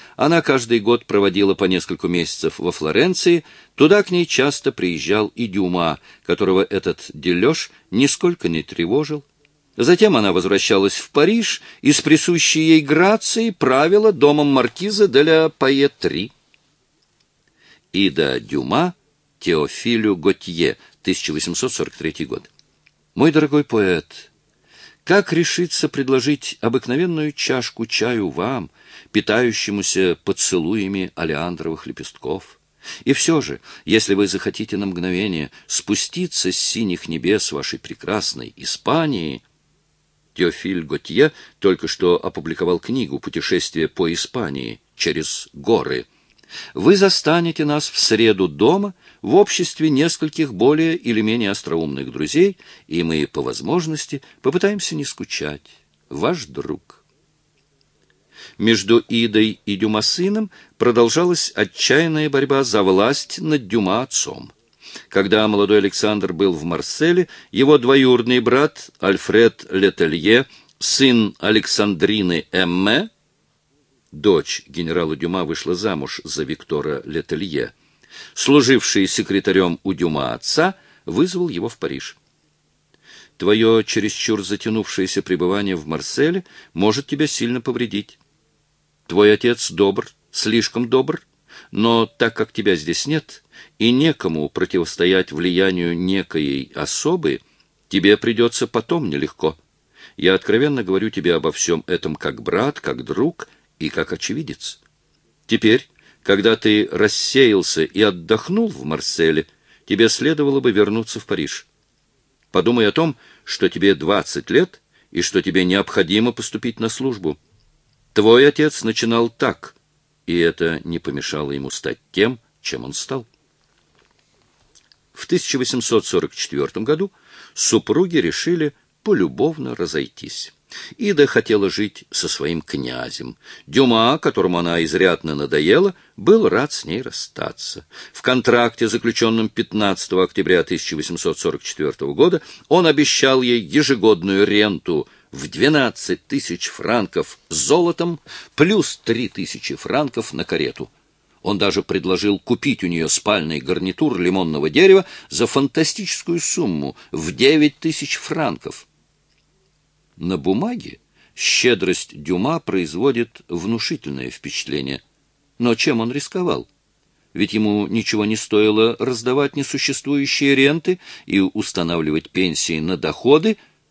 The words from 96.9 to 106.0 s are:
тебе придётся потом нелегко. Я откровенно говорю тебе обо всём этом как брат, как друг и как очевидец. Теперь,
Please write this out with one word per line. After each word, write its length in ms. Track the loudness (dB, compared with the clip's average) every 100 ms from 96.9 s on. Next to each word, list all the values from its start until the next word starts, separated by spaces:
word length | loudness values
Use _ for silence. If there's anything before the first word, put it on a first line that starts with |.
| -4 -2 -2 -2 -4 _ _ _ _ -4
тебе 260 | 2 4 4
придётся 520 | 2 0 0 0 -4
потом 420 | -4 -2 -2 -2
нелегко. 480 | -4 -6 -4 -4 -4 _ _ _ _ -20 -2
Я 200 | 2 2
откровенно 480 | 2 2 2 -2
говорю 260 | -2 -2 -2
тебе 240 | -2 0
обо 180 | 0 0
всём 320 | -4 -2 -2 -2
этом 280 | -6 -4 -6
как 260 | -8 -8
брат, 380 | -4 -2 -2 -4
как 240 | -8 -8
друг 460 | -6 -2 -2 -4 -18 _ _ -10
и 120 | -8
как 240 | -6 -6
очевидец. 640 | -6 -8 -8 -8 -12 -14 -16 _ _ _ _ _ _ -4
Теперь, 420 | 0 4 2 0 _